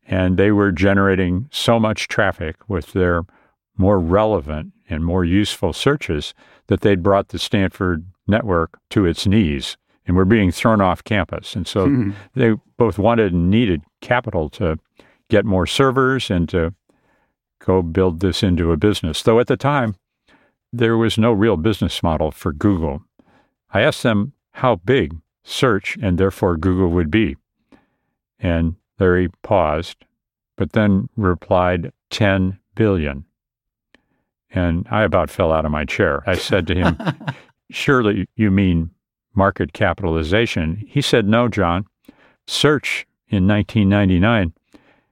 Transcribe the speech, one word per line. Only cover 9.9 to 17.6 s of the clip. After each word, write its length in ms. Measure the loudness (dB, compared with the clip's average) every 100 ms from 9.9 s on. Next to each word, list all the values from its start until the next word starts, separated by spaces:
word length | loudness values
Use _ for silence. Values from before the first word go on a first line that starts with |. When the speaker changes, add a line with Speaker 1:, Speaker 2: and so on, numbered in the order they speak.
| _ -2
Speaker 1:
and 100 | 2
were 80 |
being 280 | 4 4 2
thrown 280 | 0 2 2
off 220 | 2 0
campus. 540 | -2 -2 -2 -8 -10 -10
And 100 | -6
so 200 | -2 0
Speaker 2:
Hmm. 240 | 0 -2 -6 -10
Speaker 1:
they 200 | -2 0 0 -6 -2
both 240 | 0 2
wanted 320 | 2 2 2
and 180 | 2 2
needed 320 | 2 2 -2 -6 _
capital 480 | -4 -2 -2 -4 -6
to 280 | -4 -4 -4 -10 _ _ _ _
get 160 | 0
more 220 | 2 0 0
servers 640 | 0 0 2 0 -2 -2
and 180 | -2 0
to 220 | -2 -2 -6 _ _ _ _ _ _ _
go 240 | _